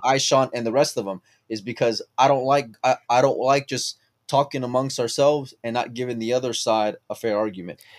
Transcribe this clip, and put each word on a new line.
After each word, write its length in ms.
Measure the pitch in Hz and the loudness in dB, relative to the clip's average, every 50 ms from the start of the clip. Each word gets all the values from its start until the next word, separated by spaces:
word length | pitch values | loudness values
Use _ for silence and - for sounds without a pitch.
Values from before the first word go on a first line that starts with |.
| - | 2
Aishan 460 | 127 135 135 - - 143 131 131 127 - | 2 2 2 2 2 4 2 2 2 -2
and 120 | 123 117 | -4 -4
the 60 | 113 | 0
rest 260 | 110 139 151 151 - | 2 2 2 2 0
of 100 | 131 101 | -4 -4
'em, 140 | 98 95 92 - _ _ _ _ - | -4 -6 -10 -12 _ _ _ _ -12
is 120 | 113 107 | -12 -10
because 400 | 98 120 120 - 131 117 110 - - - _ | -8 -8 -4 0 0 0 0 -2 -6 -4 _
I 100 | - 131 | 2 4
don't 180 | 139 143 131 131 | 4 4 2 2
like, 220 | 131 139 143 139 117 104 _ - | 2 2 2 0 -4 -6 _ 0
I, 140 | 131 127 - _ - | 0 0 0 _ 0
I 120 | 120 123 | 2 4
don't 180 | 131 139 - - | 4 4 2 2
like 280 | 123 131 139 143 139 | 2 2 2 2 0
just 300 | - 135 120 - - - _ _ _ _ _ _ | -4 -6 -6 -6 -8 -10 _ _ _ _ _ _
talking 360 | - - 139 143 139 - 135 123 | 0 0 0 0 0 -2 -6 -4
amongst 360 | 123 123 127 135 135 - - | -2 -2 -2 -2 -2 -4 -4
ourselves 540 | 120 117 - - 139 147 151 147 135 135 - _ - | -4 -2 0 2 2 4 2 2 -2 -8 -12 _ -8
and 100 | 117 113 | -4 -2
not 200 | 123 120 120 117 | -2 -4 -4 -6
giving 240 | 123 123 123 120 113 | -6 -6 -6 -6 -4
the 140 | 113 113 120 | -2 -2 0
other 200 | 127 127 123 110 | 0 0 -2 -4
side 420 | - - 120 110 110 107 107 - - _ - | -2 0 0 2 2 0 -2 -4 -6 _ -14
a 60 | - | -10
fair 220 | - - 113 104 | -6 -4 -2 -2
argument. 440 | 104 110 107 92 92 85 87 - - _ - - | -2 -2 -4 -6 -8 -12 -12 -14 -16 _ -20 -20